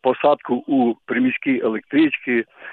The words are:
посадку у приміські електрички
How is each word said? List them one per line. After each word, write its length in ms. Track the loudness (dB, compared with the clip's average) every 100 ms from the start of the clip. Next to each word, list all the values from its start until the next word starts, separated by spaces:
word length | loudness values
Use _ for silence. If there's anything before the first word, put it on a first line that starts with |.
посадку 520 | -2 2 2 2 0 -6
у 400 | 0 2 2 -2 -4
приміські 540 | -2 0 -2 -2 -2
електрички 840 | -2 -4 -2 2 2 0 -2 -2 -2 _ -20